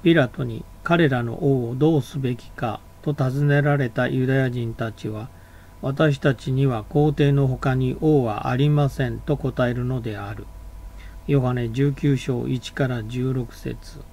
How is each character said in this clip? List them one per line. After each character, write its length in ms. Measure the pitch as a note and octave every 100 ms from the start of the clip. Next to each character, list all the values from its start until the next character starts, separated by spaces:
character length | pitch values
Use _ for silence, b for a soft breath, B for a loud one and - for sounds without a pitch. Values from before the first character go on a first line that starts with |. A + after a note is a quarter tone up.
ピ 120 | E3
ラ 140 | E3 B2
ト 160 | -
に 200 | A#2+ A2+ - -
彼 260 | - E3+ D#3
ら 140 | B2+
の 220 | A#2+ -
王 260 | C#3+ C3+ A#2
を 40 | B2+
ど 220 | D3+ D#3+
う 40 |
す 160 | - C#3+
べ 160 | C3
き 160 | A#2+ -
か 300 | - A#2 - - -
と 100 | -
尋 340 | C#3+ C3 C#3 D3
ね 160 | C#3+
ら 140 | C#3+ C#3+
れ 120 | B2+
た 200 | - B2
ユ 180 | C3+ B2+
ダ 80 |
ヤ 160 | C3+ C3
人 240 | B2 A#2
た 160 | A2+ A2+
ち 180 | G#2 G#2+
は、 200 | G#2+ B2 B B B B B
「私 380 | C3+ C#3 D#3 C#3
た 160 | D3
ち 180 | - -
に 140 | C3 C#3
は 180 | A#2
皇 280 | - D3 D3+
帝 200 | C#3+ C#3+
の 140 | C#3 C#3
他 280 | B2+ C3+
に 220 | C3 B2+ -
王 240 | D#3 D3
は 240 | A#2+ G#2 -
あ 80 | B2
り 120 | D3
ま 200 | D3 C#3
せ 200 | - B2+
ん」 100 | A2+
と 120 | - C#3+
答 340 | C3+ A#2+ B2
え 40 |
る 100 | A#2+
の 160 | B2 B2+
で 180 | A2+ G2+
あ 140 | G2+
る。 140 | G#2 - - - - - B B B -
ヨ 120 | C#3
ハ 140 | B2+
ネ 140 | B2 A#2+
十 240 | A2+ C#3
九 240 | C3+ D3 C#3
章 320 | - B2 B2
一 240 | C3 -
か 160 | - B2+
ら 160 | B2
十 280 | A2 B2 B2+
六 220 | B2+ A#2
節。 460 | - C3 A#2+ - - -